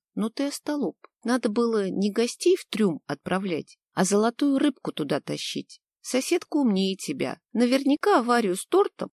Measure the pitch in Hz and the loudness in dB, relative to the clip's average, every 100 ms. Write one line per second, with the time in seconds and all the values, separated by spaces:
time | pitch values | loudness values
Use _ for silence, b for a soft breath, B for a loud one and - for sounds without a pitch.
0 | _ 190 220 - 277 - - 294 185 - | _ -6 -6 -4 -6 -6 -6 -4 -4 -6
1 | - _ 220 247 233 220 233 220 190 - | -20 _ -2 0 0 0 0 0 -2 -2
2 | 202 202 247 - 349 370 - 196 208 147 | -2 0 -2 0 2 2 0 0 0 0
3 | - 143 - 185 190 151 - - _ - | -8 -10 -4 -4 -2 -6 -8 -20 _ -2
4 | 185 202 226 240 285 269 294 - - - | 2 2 2 2 0 4 2 0 -8 -6
5 | 147 147 - 147 - 143 - - _ _ | -2 -4 -4 -8 -6 -8 -10 -18 _ _
6 | - 254 - 349 - 302 254 190 190 190 | -4 -4 0 -2 0 0 2 2 0 -2
7 | - 143 131 - _ 214 240 269 269 294 | -6 -6 -6 -8 _ 0 2 2 2 2
8 | 415 359 233 240 208 185 - 359 403 - | 4 2 4 2 2 -2 0 2 2 -2
9 | - | -12